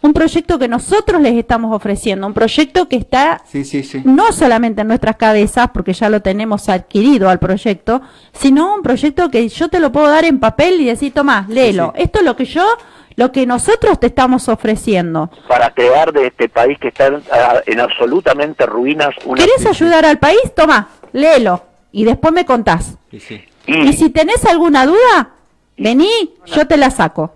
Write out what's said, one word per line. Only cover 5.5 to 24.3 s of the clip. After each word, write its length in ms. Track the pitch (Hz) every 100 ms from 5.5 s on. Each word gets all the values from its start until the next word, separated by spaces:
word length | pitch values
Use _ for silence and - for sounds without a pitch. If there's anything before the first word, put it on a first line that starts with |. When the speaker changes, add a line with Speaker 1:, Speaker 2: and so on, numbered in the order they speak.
| - 240
Speaker 1:
porque 220 | - 185
ya 160 | 185 214
lo 100 | 214
tenemos 480 | 196 196 220 208 -
adquirido 640 | 185 - 202 233 269 190
al 80 | 180
proyecto, 640 | 185 185 240 196 - 240 262 - _
sino 400 | - 277 269 349
un 80 | 415
proyecto 480 | 311 247 302 285 349
que 180 | 247 233
yo 200 | - 330
te 100 | 359
lo 100 | 302
puedo 160 | 247 302
dar 160 | 302 330
en 140 | 277
papel 380 | 220 220 320 370
y 20 |
decir, 300 | 262 233 285
"Tomá, 320 | 294 285 226 190
Speaker 2:
Sí, 60 |
Speaker 1:
léelo". 400 | 226 247 190 165 -
Speaker 2:
sí. 60 |
Speaker 1:
Esto 160 | 349 427
es 60 | 339
lo 100 | 240
que 80 |
yo, 220 | 262 311 392 466 - - _ -
lo 160 | 247
que 140 | 262 254
nosotros 520 | 247 - 466 - 370
te 100 | 240
estamos 380 | - 254 254 -
ofreciendo. 800 | 220 220 214 - 196 170 160 156 - -
Speaker 3:
Para 220 | 120 117
crear 400 | - 123 135 160
de 140 | 147 127
este 240 | _ 117
país 260 | - 120 143
que 100 | 120
está 180 | - 139
en, 80 | 143 139
a-, 300 | 127 120 120
en 160 | - 113
absolutamente 840 | 120 - 120 156 170 139 147 156 120
ruinas 480 | 107 127 156 147 -
una 160 | 135 131
Speaker 1:
¿Querés 140 | 381 508
Speaker 3:
Sí, 60 |
sí. 60 | 440 381
Speaker 1:
ayudar 200 | 330 330
al 140 | 311 294
país? 240 | 285 381 523
Tomá, 340 | - 311 262 208 _ -
léelo 480 | 247 302 294 220 180 - _ _
y 120 | 196
después 300 | 220 254 320
me 100 | 330
contás. 520 | 349 247 208 165 - - _
Speaker 2:
Sí, 100 | 107
sí. 200 | - 104 _ _ -
Speaker 3:
Y 220 | 156 -
Speaker 1:
Y 40 |
si 160 | 147 220
tenés 340 | 311 311